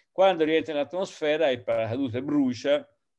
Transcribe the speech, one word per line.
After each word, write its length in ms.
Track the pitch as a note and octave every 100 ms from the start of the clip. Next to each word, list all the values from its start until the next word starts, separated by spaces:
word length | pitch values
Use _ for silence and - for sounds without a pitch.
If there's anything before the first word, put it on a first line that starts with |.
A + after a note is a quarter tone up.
| _
quando 320 | - F#3+ E3+
rientra 300 | D#3 D#3+ D#3+
in 60 | D3
atmosfera 720 | C3+ F3+ F#3+ - D3+ D#3 D3+
il 120 | B2
paracadute 600 | - A2+ A2 B2+ C3+ A#2+
brucia 640 | D3 D3 B2+ A2 C#3+ C#3+ - _ _